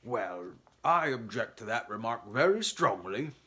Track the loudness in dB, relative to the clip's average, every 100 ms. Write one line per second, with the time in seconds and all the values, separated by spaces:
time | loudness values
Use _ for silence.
0 | -2 -2 -2 -6 -10 -14 _ _ 2 4
1 | 4 -2 -4 -4 -4 -6 -4 -4 -2 -6
2 | -4 -4 -4 4 4 4 0 2 2 2
3 | -4 -4 -4 -8